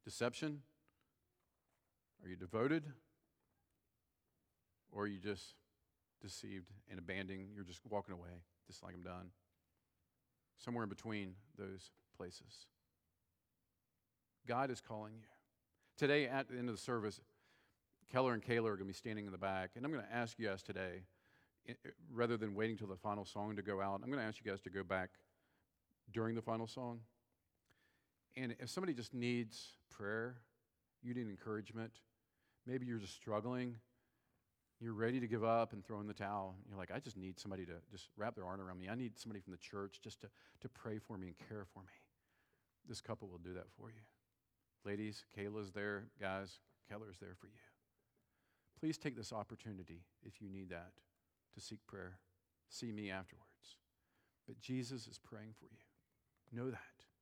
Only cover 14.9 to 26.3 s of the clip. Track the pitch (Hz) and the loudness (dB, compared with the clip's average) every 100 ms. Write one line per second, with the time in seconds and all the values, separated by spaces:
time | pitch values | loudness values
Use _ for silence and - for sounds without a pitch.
14.9 | 110 107 110 107 - _ _ _ _ _ | -6 -6 -10 -16 -20 _ _ _ _ _
15.9 | - 143 147 131 135 - 123 123 104 - | 4 8 8 8 4 2 0 0 0 2
16.9 | 120 104 98 - _ _ - _ _ _ | 2 2 -2 -14 _ _ -20 _ _ _
17.9 | _ - 127 131 113 110 117 113 98 98 | _ 2 6 8 6 6 6 6 4 0
18.9 | 92 117 107 101 92 98 95 92 117 139 | -2 -2 -2 -2 0 2 2 0 -2 0
19.9 | 151 101 117 117 - 110 95 - 95 92 | 0 0 2 2 2 2 2 -2 -2 -2
20.9 | 90 92 _ _ - _ _ - - - | -2 -8 _ _ -20 _ _ -10 -8 -8
21.9 | - 165 117 117 117 107 101 113 107 104 | -10 -6 2 4 6 2 4 2 2 -2
22.9 | 95 107 101 95 104 107 104 98 98 98 | -2 0 0 0 0 0 0 2 2 4
23.9 | 98 123 139 110 107 107 98 113 98 90 | 2 2 2 0 0 -2 -2 -2 -2 4
24.9 | 95 92 - _ _ _ _ _ _ _ | 4 4 -4 _ _ _ _ _ _ _
25.9 | _ - 113 113 | _ -4 2 4